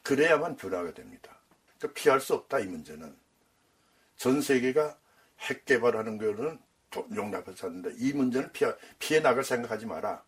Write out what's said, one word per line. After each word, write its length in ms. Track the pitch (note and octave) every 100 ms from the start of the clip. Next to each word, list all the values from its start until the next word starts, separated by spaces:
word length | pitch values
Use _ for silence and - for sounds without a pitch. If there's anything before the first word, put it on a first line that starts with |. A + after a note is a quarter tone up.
그래야만 560 | - C3+ D#3+ D3+ E3 C#3+
변화가 360 | F#2 F2+ F2
됩니다. 460 | - - - - - _ _ _ _
그러니까 240 | D3 -
피할 180 | D3+ C3+
수 140 | C3
없다, 260 | C#3 - C#3
이 60 | G2
문제는. 500 | E2 D2+ D#2 D2+ - _ _ _ _ _ _ _ _ _ -
전 240 | A#2+ C#3
세계가 560 | C#3+ C3 B2+ C3+ D3+ - _ _ _ _
핵 220 | - C3+ -
개발하는 520 | B2 A#2+ A2 A2 G#2+
거는 420 | G#2+ G#2 D3 D#3+ _ _ _
도-, 180 | - - G#2
용납하지 520 | G#2 F#2+ - F#2 F#2+
않는다. 220 | F2 F2+ -
이 160 | C3
문제는 400 | C#3+ B2+ B2 B2
피하-, 240 | - C3 - - -
피해 240 | - D#3
나갈 220 | D3+ B2
생각하지 420 | - B2 A#2 A2 A2
마라. 360 | D#2+ G#2 E2+